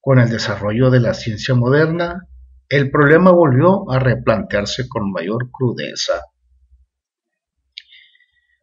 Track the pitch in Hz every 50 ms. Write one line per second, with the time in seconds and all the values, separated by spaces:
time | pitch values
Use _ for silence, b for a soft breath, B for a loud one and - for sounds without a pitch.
0 | _ 139 135 123 117 110 113 107 - - 104 95 98 104 107 117 131 127 127 123
1 | 117 104 - - - 120 107 101 - - 131 123 117 123 135 147 160 160 165 175
2 | 175 170 175 190 - _ - - - - - _ _ _ 139 147 139 135 - 151
3 | 147 143 156 165 185 185 180 175 170 147 127 127 156 180 196 202 - - 131 131
4 | 131 127 113 - - 127 110 104 - - - 101 104 101 - - 123 - - 113
5 | 104 98 95 87 82 92 110 123 127 127 - - 131 120 95 - 73 65 - -
6 | - - 87 87 - _ _ _ _ _ _ _ _ _ _ _ _ _ _ _
7 | _ _ _ _ _ _ _ _ _ _ _ _ _ _ _ B B B B B
8 | B B B B B B B B B B B B